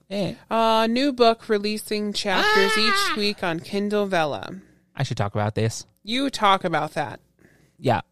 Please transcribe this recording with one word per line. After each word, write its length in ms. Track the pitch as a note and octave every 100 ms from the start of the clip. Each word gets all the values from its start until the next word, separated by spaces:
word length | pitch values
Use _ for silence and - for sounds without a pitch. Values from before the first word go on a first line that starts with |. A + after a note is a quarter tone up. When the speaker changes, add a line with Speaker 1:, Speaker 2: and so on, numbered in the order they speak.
| -
Speaker 1:
Eh. 240 | G3 F3 A#3 -
Speaker 2:
Uh, 360 | A3 A3+ A3 A3+
new 240 | A#3 C#4+
book 360 | B3 A#3 A3+ -
releasing 640 | G#3 G#3 G#3+ - G#3+ G#3
chapters 600 | G3+ G#3 F#3 G#3 G#4+ G3 G#4
Speaker 1:
Ah! 340 | A3 G4 G4
Speaker 2:
each 40 | A#3+
week 260 | G#3 G#3
on 160 | F#3 E3
Kindle 460 | - G3+ G#3 G#3 G3+
Vella. 480 | F3+ D#3 A2 - F#3+ - _ _
Speaker 1:
I 80 | -
should 120 | C3+ A#2
talk 180 | G2+
about 200 | G#2 G#2
this. 320 | G#2+ A2 - - _
Speaker 2:
You 280 | G3+ A#3+ C4+
talk 340 | - G#3 F#3+
about 300 | F#3+ D#3+ D#3
that. 260 | - D3+ - _ _ _ _ _ _
Speaker 1:
Yeah. 220 | C3 G#2+ -